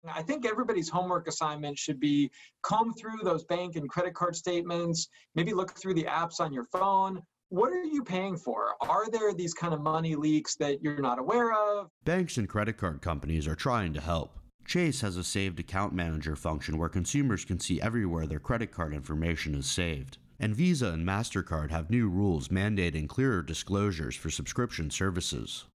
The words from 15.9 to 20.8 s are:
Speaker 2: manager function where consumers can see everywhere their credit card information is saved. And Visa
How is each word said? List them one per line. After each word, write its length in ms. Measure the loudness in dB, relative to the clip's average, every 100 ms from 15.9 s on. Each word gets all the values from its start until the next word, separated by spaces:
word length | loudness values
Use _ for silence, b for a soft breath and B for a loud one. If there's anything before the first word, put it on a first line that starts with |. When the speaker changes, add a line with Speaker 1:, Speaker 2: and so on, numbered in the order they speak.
Speaker 2:
manager 440 | 0 0 -2 -2 -2
function 420 | -2 -2 -2 0
where 100 | 0
consumers 560 | 0 0 2 2 0
can 160 | -2 -4
see 220 | 0 0
everywhere 460 | 0 2 0 0 -2
their 120 | -4
credit 320 | -2 -2 -2
card 220 | -4 -4
information 640 | -4 -4 0 0 0 -2 -2
is 100 | -2
saved. 540 | 0 0 -2 -8 -14 -20 -4
And 160 | -2 2
Visa 340 | 4 4